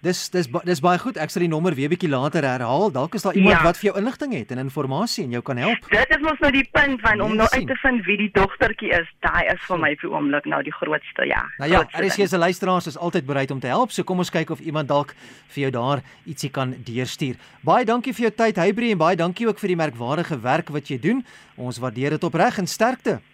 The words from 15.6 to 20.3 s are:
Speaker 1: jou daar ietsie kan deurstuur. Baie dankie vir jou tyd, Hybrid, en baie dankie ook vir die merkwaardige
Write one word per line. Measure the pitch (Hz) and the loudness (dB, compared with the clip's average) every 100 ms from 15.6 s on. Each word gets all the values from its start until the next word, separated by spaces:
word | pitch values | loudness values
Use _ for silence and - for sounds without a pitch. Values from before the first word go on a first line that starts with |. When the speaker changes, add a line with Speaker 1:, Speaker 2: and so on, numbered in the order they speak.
Speaker 1:
jou | 135 | -2
daar | 123 123 139 - - - | 0 0 -2 -4 -20 -14
ietsie | 147 139 | -8 -6
kan | 139 131 127 | -4 -4 -6
deurstuur. | 120 117 127 - 139 117 - - | -8 -4 -4 -4 -6 -6 -14 -8
Baie | - 196 | 2 2
dankie | 233 240 240 | 4 0 -2
vir | 214 233 | -2 -2
jou | |
tyd, | 214 226 190 | 2 0 2
Hybrid, | 175 208 240 | 2 2 0
en | 202 | 2
baie | 156 180 | 2 2
dankie | 170 180 233 | -2 0 -2
ook | 202 | -2
vir | 202 | -2
die | 175 | 0
merkwaardige | 156 117 120 151 170 | -2 -2 -2 -2 -2